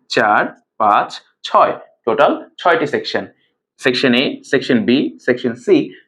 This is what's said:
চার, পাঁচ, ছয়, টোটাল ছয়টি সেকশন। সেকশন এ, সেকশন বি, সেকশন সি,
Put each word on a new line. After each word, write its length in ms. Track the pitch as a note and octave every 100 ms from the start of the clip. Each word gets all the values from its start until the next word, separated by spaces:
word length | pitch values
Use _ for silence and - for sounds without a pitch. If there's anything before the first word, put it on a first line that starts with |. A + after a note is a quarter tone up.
| _
চার, 400 | B2+ A2 A2 - - _ -
পাঁচ, 440 | G#2+ A2 - - - _
ছয়, 300 | - G#3+ D3+ - - _ -
টোটাল 440 | A2+ D#3 D#4 - -
ছয়টি 300 | F3+ E3 D3
সেকশন। 400 | G#2+ - G#2+ F#2+ _ _ _ _ _
সেকশন 360 | C3 B2+ C3+
এ, 300 | A#2+ C#3+ -
সেকশন 360 | - C3+ C3+ A#2+
বি, 400 | G2+ C3 - - -
সেকশন 280 | B2 B2 A#2
সি, 360 | - F#3+ - -